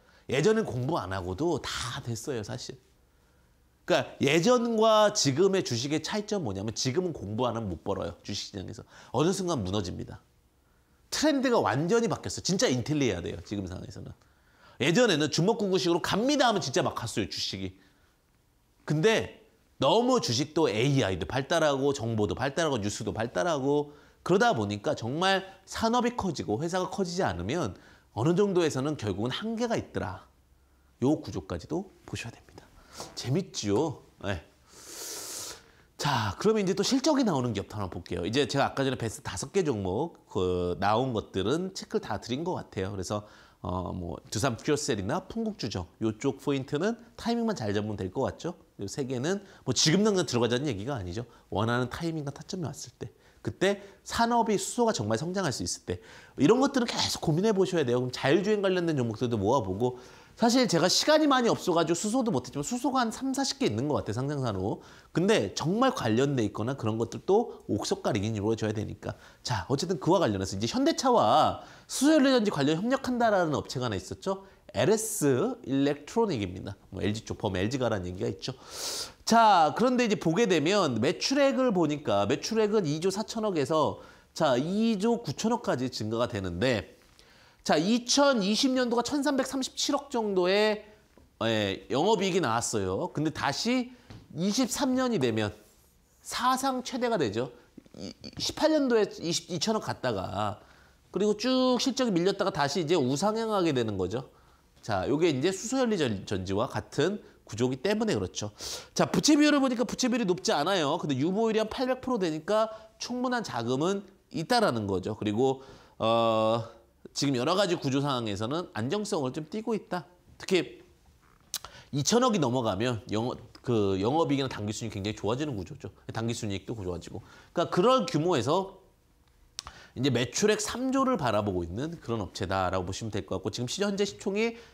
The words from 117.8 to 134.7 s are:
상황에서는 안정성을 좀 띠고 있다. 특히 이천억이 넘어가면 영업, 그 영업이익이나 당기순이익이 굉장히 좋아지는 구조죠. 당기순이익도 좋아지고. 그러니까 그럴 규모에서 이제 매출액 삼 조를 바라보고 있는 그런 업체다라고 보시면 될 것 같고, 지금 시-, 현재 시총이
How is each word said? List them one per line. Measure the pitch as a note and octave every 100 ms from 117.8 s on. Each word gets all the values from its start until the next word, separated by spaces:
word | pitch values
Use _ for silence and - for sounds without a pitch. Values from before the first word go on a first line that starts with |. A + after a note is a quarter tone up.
| C#3 C3+
상황에서는 | C#3+ B2 A2 G2 A2 D#3+ F3
안정성을 | A2 B2 G3+ G3+ F3 C3
좀 | D#3 D#3
띠고 | G#3+ A3
있다. | G#3+ - F3+ - _ _ -
특히 | - F3+ C3+ - - _ _ _ _ _ - - - - -
이천억이 | C#3+ C#3 A#3 B3+ F#3
넘어가면 | C3 C3 A2+ F#2+ B2 A2+ -
영업, | G#2 A#2+ D#2+ - -
그 | - A2+ G2 F#2+
영업이익이나 | G#2+ D#3+ D3 C#3 C3
당기순이익이 | A2 G#2 G#2+ A2+
굉장히 | G2+ G2+
좋아지는 | G#2+ G2+ A2+ D3+ G#2
구조죠. | F2 C#3+ - - -
당기순이익도 | A2+ A#2 A#2 G#2+ G2 -
좋아지고. | A2+ F2+ E2+ - F#2+ - - -
그러니까 | F3 E3
그럴 | F3+ A3 C4
규모에서 | F#3 D3+ E3+ D3+ A2+ F3+ F#3+ - _ _ _ _ _ _ _ - - - -
이제 | A2+ C#3
매출액 | A#2+ - - G#3 G#3
삼 | - A#3 C4
조를 | C4+ C4 A3
바라보고 | B2+ G#2 G#2 F2+
있는 | E2 G2 D#3+ E3+
그런 | - A#2
업체다라고 | F#2 - F#2 F#2+ F2 F#2
보시면 | F2+ F#2+ A2+
될 | G#2
것 | - F#2+
같고, | A#2
지금 | - B2
시-, | -
현재 | G3+ G3
시총이 | G3 - G3+ G3+ A#3 A#3 -